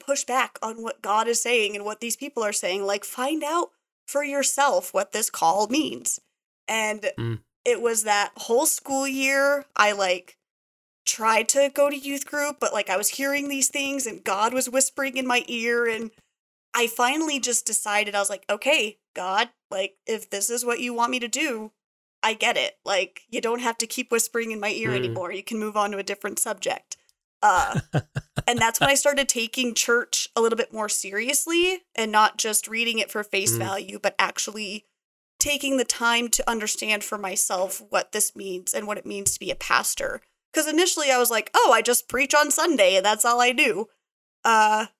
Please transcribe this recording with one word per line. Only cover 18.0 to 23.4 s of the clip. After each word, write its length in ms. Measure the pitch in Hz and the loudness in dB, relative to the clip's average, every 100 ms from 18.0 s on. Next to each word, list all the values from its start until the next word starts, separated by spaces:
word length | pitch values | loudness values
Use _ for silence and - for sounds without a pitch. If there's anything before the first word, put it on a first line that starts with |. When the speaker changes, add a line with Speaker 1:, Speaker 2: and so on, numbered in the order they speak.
| 208 | 0
Speaker 1:
I 40 | 202 | 0
was 80 | 202 | -2
like, 140 | 196 - | -4 -4
"Okay, 480 | 208 262 311 214 - _ | -2 2 2 2 -6 _
God, 360 | - 185 196 233 _ _ | -8 -2 0 0 _ _
like, 260 | 190 190 _ - | -6 -6 _ -6
if 220 | 220 214 | -6 -4
this 220 | 202 196 | -4 -4
is 140 | 240 | -2
what 160 | 240 233 | -2 -2
you 120 | 247 | -2
want 180 | 233 240 | -2 0
me 80 | 254 | 0
to 80 | 233 | -4
do, 440 | 254 311 220 214 _ _ _ _ - | -2 -2 -4 -8 _ _ _ _ -4
I 120 | 220 | -2
get 220 | 220 214 160 | 0 0 0
it. 200 | 127 - | -2 -4
Like, 380 | - 196 185 - _ | -2 -2 -2 -8 _
you 100 | 233 | -6